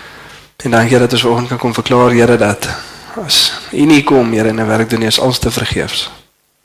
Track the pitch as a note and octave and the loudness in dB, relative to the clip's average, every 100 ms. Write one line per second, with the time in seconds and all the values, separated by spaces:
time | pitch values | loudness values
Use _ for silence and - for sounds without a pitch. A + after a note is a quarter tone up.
0 | - - - - - - C3 A#2 A#2 B2+ | -20 -20 -20 -20 -20 -10 -2 0 2 2
1 | A#2+ A#2+ A#2 A#2 B2 B2 B2 A#2 - C3+ | 2 0 0 0 -2 -4 -4 -4 0 2
2 | B2 A#2 A#2 A#2 G#2 G2+ - - - - | 4 4 4 4 2 -2 -6 -10 -14 -20
3 | - A3+ D#3 - - - - - D3 D3 | -16 -12 -4 -2 -2 -4 -8 0 4 4
4 | D3 C#3 A#2 A2 A2 A2 G#2+ A2 A2+ A2+ | 4 2 2 0 0 0 0 0 0 -2
5 | A2 - B2+ B2 A#2+ - A2 F#2+ - - | 0 0 0 -2 -2 -4 -4 -4 -6 -6
6 | - - _ _ _ _ | -8 -12 _ _ _ _